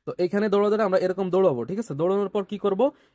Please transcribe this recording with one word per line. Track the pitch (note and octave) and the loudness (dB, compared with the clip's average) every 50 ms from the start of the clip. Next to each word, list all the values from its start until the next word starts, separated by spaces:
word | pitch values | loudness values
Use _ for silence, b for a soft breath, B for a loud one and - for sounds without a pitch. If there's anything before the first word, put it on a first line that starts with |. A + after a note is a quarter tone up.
| - | -14
তো | - - | -10 -4
এখানে | - F3+ F3 G3 G3+ G#3 G#3+ | -4 -2 0 0 0 0 2
দৌড়ে | F#3+ G3+ G#3 G#3 | 2 2 2 2
দৌড়ে | G#3+ G#3+ A3+ | 2 2 2
আমরা | F#3+ F#3 | 2 2
এরকম | F#3+ F3 F#3 F3+ F#3+ G3 F#3 | 2 0 0 -2 -2 -2 0
দৌড়াবো, | E3+ F#3+ F#3+ F3 C3+ A#2+ A#2 | 2 4 4 4 2 0 -4
ঠিক | A#2+ F#3 G#3+ | -6 -6 -8
আছে? | A#3 - D3 | -8 -6 -4
দৌড়ানোর | C#3 E3 F3+ G3 G3+ G3+ F#3+ | -2 -2 0 0 0 -2 -2
পর | - G#3 F#3+ | -4 -6 -6
কি | - G#3 | -6 -6
করব? | G3 - G3+ G3 F#3+ B3 D4 - b b b | -4 -2 -2 0 2 0 0 -2 b b b